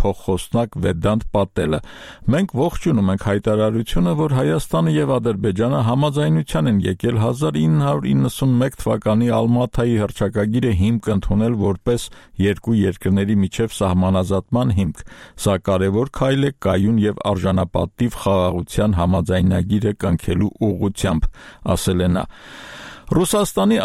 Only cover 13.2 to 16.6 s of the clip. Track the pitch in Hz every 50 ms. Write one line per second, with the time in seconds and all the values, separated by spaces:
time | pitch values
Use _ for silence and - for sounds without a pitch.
13.2 | 101 101 110 101 95 92 - - 113 107 - - 101 95 90 90 92 92 95 92
14.2 | 92 87 98 95 - - 117 120 127 123 95 92 95 80 - - - - - -
15.2 | - - - - - 101 98 90 - 101 95 92 95 98 98 110 127 139 - -
16.2 | 131 135 135 135 135 113 - -